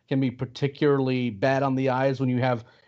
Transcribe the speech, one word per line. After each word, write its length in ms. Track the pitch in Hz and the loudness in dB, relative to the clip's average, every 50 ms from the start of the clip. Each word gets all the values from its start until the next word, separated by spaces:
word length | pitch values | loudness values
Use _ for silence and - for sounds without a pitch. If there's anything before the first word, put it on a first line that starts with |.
| _ _ | _ _
can 120 | 139 135 | -2 0
be 100 | 135 123 | 0 -2
particularly 1000 | 120 - 131 127 - - 143 139 139 - 156 143 143 135 131 131 131 127 123 120 | -4 -6 -10 -10 -6 -4 -4 -4 -2 0 2 2 4 2 2 0 0 0 -2 -4
bad 320 | 104 98 139 135 135 135 | -2 0 0 0 2 2
on 120 | 139 135 131 | 0 0 0
the 140 | 131 135 131 | 0 0 0
eyes 320 | 127 131 135 139 135 131 | 0 2 0 0 0 0
when 80 | 135 127 | -2 0
you 100 | 123 120 | 0 0
have 260 | 131 127 123 113 113 - _ _ _ | 0 0 0 -2 -4 -12 _ _ _